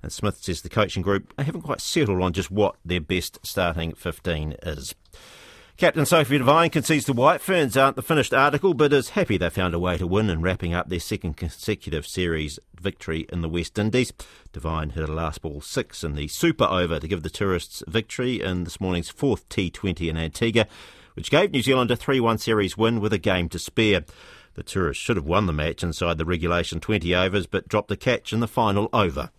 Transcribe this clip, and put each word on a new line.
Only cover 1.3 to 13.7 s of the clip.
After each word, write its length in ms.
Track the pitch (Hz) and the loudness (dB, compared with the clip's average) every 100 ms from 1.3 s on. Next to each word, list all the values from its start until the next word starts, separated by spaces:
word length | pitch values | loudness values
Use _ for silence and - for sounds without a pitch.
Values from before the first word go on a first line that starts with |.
| - | -6
haven't 260 | 139 165 | -6 -4
quite 180 | 147 135 | -6 -6
settled 400 | - - 127 92 | -2 0 2 2
on 100 | 92 | 2
just 180 | 87 87 | 0 -2
what 280 | 98 101 - - | 2 2 0 -4
their 160 | 90 | -4
best 380 | 78 90 - - | 0 -2 -2 -10
starting 500 | - - 87 82 82 | -8 -2 0 0 -4
fifteen 640 | - 90 80 - 80 78 67 | -4 -8 -6 -4 -2 -4 -6
is. 320 | 85 73 64 - _ - - - - - - - | -8 -8 -10 -14 _ -20 -20 -20 -20 -20 -20 2
Captain 300 | 175 156 143 | 2 4 4
Sophie 320 | 170 131 143 | 4 6 4
Devine 320 | 123 156 170 | 6 6 4
concedes 360 | 156 - 156 131 | 2 2 0 2
the 80 | |
White 260 | 120 139 165 | 4 4 4
Ferns 380 | - 185 139 123 | 2 2 4 4
aren't 180 | 135 - | 4 2
the 60 | |
finished 320 | - 156 123 | 0 2 4
article, 400 | 123 143 139 196 | 4 4 4 2
but 180 | 139 147 | 4 4
is 200 | 143 - | 4 2
happy 260 | - 180 98 | -2 0 2
they 120 | 82 | 0
found 240 | - 90 | 0 0
a 60 | 85 | 0
way 180 | 90 87 | 0 0
to 80 | 90 | 0
win 240 | 98 110 | 2 2
and 140 | 82 | 0
wrapping 300 | 87 90 87 | 0 -2 -2
up 160 | 87 82 | -2 -2
their 100 | 87 | -6
second 380 | - 104 87 73 | -4 -6 -6 -6
consecutive 680 | 85 - - 104 - 76 - | -8 -6 -6 -4 -4 -6 -6
series 540 | - 90 80 76 73 _ - | -2 0 0 -4 -8 _ -8
victory 440 | 92 - - 80 - | -8 -6 -6 -6 -4
in 80 | 87 | -6
the 80 | 82 | -4
West 320 | 85 82 | -4 -4